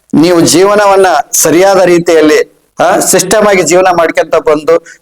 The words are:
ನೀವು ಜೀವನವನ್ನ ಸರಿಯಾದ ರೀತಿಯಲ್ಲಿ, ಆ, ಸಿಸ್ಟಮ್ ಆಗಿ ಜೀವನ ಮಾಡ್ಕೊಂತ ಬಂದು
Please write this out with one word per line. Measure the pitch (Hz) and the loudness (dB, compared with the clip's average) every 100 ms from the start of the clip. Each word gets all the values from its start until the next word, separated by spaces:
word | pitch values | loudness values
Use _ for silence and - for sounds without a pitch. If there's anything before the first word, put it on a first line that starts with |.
| _ | _
ನೀವು | 143 170 170 | 0 0 2
ಜೀವನವನ್ನ | 143 160 196 208 202 196 185 151 - | 0 0 0 2 2 2 0 0 -4
ಸರಿಯಾದ | - - 160 190 226 | -4 -2 0 2 2
ರೀತಿಯಲ್ಲಿ, | 175 175 170 160 156 147 - _ _ - | 0 0 0 0 2 0 -4 _ _ -4
ಆ, | 156 196 | -2 -2
ಸಿಸ್ಟಮ್ | 147 190 180 220 208 | -2 -2 0 0 0
ಆಗಿ | 196 | 0
ಜೀವನ | 156 180 185 175 | 0 0 0 0
ಮಾಡ್ಕೊಂತ | 160 165 160 | -2 -4 -4
ಬಂದು | 160 156 156 151 165 - - | -2 -2 -2 0 -2 -4 -8